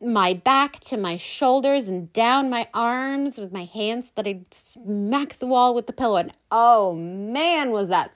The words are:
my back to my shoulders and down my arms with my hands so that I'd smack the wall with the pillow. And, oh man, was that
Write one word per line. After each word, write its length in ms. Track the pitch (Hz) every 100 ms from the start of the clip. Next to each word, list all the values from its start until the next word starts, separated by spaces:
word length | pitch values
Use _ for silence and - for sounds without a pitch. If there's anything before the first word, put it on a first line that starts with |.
my 320 | 240 214 185
back 460 | 180 254 269 285 -
to 160 | - 233
my 220 | 185 175
shoulders 720 | - - 262 269 277 277 202
and 220 | 180 165
down 360 | 220 233 269 269
my 200 | 240 -
arms 640 | 214 233 254 269 277 277 233
with 140 | 190
my 140 | 190 175
hands 420 | 220 214 240 247
so 60 | -
that 140 | 202
I'd 240 | 185 180
smack 880 | - - - 190 208 202 277 285 -
the 60 | 254
wall 300 | 254 247 240
with 120 | 240
the 60 |
pillow. 240 | - 240 190
And, 160 | 175 - _
oh 420 | 226 240 226 190
man, 800 | 165 170 190 208 262 330 320 269
was 180 | 208 185
that 240 | 180 -